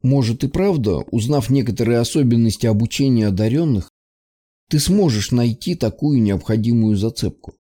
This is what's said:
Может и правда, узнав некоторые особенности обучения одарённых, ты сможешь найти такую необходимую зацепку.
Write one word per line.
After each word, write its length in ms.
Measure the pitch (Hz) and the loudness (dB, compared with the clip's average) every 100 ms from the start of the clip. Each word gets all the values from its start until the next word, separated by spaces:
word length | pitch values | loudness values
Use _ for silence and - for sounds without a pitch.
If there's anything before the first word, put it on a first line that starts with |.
Может 400 | 127 139 113 113 | 2 2 0 -2
и 60 | 135 | -4
правда, 500 | - 196 165 104 80 - | -2 0 0 -2 -2 -4
узнав 400 | 120 113 147 117 | -4 0 -2 0
некоторые 480 | 139 120 98 117 117 | 0 0 -2 0 0
особенности 680 | 120 156 131 117 117 - 120 | 0 0 2 2 2 0 0
обучения 640 | 104 113 - 139 120 107 | 0 -2 0 0 2 0
одарённых, 640 | 92 110 139 165 113 - _ _ _ _ _ _ _ _ | 0 0 0 0 -2 -4 _ _ _ _ _ _ _ _
ты 120 | 151 | -2
сможешь 500 | 143 196 180 107 98 | 2 2 2 0 0
найти 440 | 123 120 113 - | 0 0 -2 -6
такую 480 | 170 113 - 147 139 | -2 -4 -2 0 2
необходимую 720 | 107 95 - 110 110 117 107 101 | 2 0 -2 -2 2 2 2 0
зацепку. 580 | 110 - 98 - - - | -2 -4 -8 -8 -20 -20